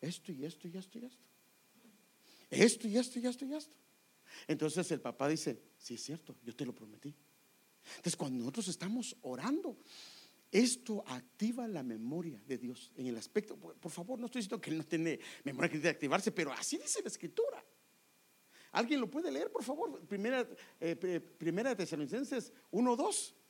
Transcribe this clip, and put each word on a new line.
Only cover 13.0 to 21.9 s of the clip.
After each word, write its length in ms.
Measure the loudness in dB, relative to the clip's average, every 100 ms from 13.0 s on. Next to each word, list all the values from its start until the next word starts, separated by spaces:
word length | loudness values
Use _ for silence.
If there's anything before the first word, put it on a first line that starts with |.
| -4
el 100 | -4
aspecto, 400 | 0 0 0 -8
por, 180 | -14
por 160 | -10 -10
favor, 280 | -8 -6 -4
no 80 | -4
estoy 140 | -4
diciendo 200 | -2 -4
que 100 | -2
él 80 | -4
no 60 |
tiene 340 | 0 2 2 0 -4 -8
memoria 240 | -6 0 0
que 100 | 2
tiene 120 | 2
que 60 | 2
activarse, 340 | 4 4 2
pero 220 | 0 0
así 260 | 0 -2 -4
dice 240 | -2 -2
la 60 | -2
Escritura. 560 | -6 -8 0 0 0 -12 _ _ _ _ _ _ _ _ -20 -4
¿Alguien 280 | 0 4 4
lo 100 | 2
puede 220 | 0 -2
leer, 180 | 0 -2
por 140 | -2
favor? 340 | -4 -2 -2 -4 -6
Primera, 400 | -2 2 2 0 -6 -18 -4
eh, 160 | -2
pri-, 260 | 0 0 0
Primera 540 | -2 -4 0 2 2
Tesalonicenses 800 | 0 0